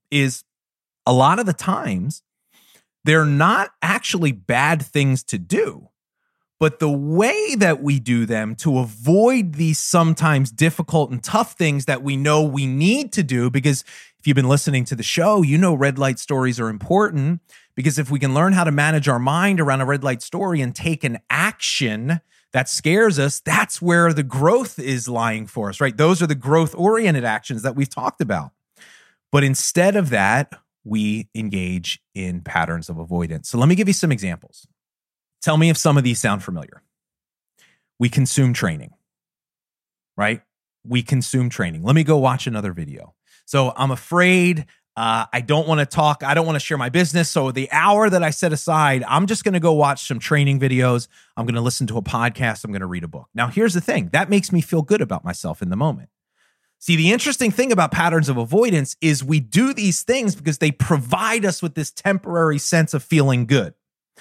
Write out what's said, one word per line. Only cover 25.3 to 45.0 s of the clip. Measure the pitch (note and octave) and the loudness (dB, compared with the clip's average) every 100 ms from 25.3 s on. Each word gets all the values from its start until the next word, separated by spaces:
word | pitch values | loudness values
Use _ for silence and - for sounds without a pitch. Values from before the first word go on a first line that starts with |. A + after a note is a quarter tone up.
| A2 G#2+ | -4 -8
for | A#2 G2+ | -8 -8
us, | - | -4
right? | C3+ G#2+ | -4 2
Those | D#3+ F3 | 2 2
are | D#3+ | 0
the | C#3 | -2
growth-oriented | C3+ D#3+ D#3+ - F#3+ A3+ G#3 C#3+ | 0 2 2 0 0 2 0 0
actions | A#2+ G#2+ - A2+ | -2 -4 -6 -6
that | B2+ C3 | -6 -4
we've | C#3 | -6
talked | - - - | -6 -8 -6
about. | G#2 F2 C#2 - _ _ - - _ _ _ | -4 -4 -6 -16 _ _ -20 -20 _ _ _
But | C#3+ | 0
instead | C#3+ C3+ - E3+ F#3+ G3+ | 2 0 -2 0 2 2
of | D#3 | 0
that, | A2 G2 B2 C#3+ - _ _ G#2 | 2 2 2 -2 -10 _ _ -6
we | G#2+ G#2+ A2 A2 A2+ | -2 -2 -4 -6 -8
engage | G#2+ F#2+ F2+ F2+ - - _ G2 | -6 -4 -4 -4 -6 -10 _ -10
in | F2+ F2 | -8 -8
patterns | F2 F2 D#2+ E2+ E2 | -4 -2 -2 -4 -8
of | D#2+ | -12
avoidance. | E2 F2 E2 D#2+ - | -6 -4 -4 -6 -6
So | A#2+ | 2
let | C#3+ | 4
me | F#3 | 4
give | G3 | 2
you | |
some | - E3 | 0 0
examples. | A2+ F#2+ D#2+ - _ _ _ _ _ _ _ _ _ | -2 -4 -8 -14 _ _ _ _ _ _ _ _ _
Tell | - D#3 | 0 4
me | E3 | 4
if | D#3 | 4
some | D#3+ C#3+ | 4 4
of | |
these | B2 A2+ | 2 0
sound | A2 G2+ | -2 -2
familiar. | F#2+ E2+ - - _ _ _ _ _ _ _ _ _ _ _ - | -6 -10 -12 -20 _ _ _ _ _ _ _ _ _ _ _ -4
We | B2 | 0
consume | - C3 - C3 | 2 0 2 2
training, | A#2 G2 D2+ - _ _ _ _ _ _ _ _ _ _ _ _ - | 2 -2 -4 -12 _ _ _ _ _ _ _ _ _ _ _ _ -4
right? | G#2 A#2 _ _ _ _ A#2 | -2 -2 _ _ _ _ -4
We | B2 | -2
consume | A#2 C3 - C3 B2 | 0 0 0 -2 -2
training. | - F2+ D#2+ | -2 -6 -2
Let | F#2+ D#3 | 2 2
me | |
go | D#3 D3+ | 4 2
watch | C3 B2+ B2+ | 2 0 -4
another | G#2+ G2+ | -6 -6
video. | E2+ D2 C2+ - _ _ _ - | -8 -10 -14 -20 _ _ _ -4
So | C#3 B2+ B2 | 0 0 -2
I'm | C3+ | -4
afraid, | B2 - F3 F3+ F3+ F3 D#3+ - _ _ | -4 -2 2 4 4 2 0 -6 _ _
uh, | - | -4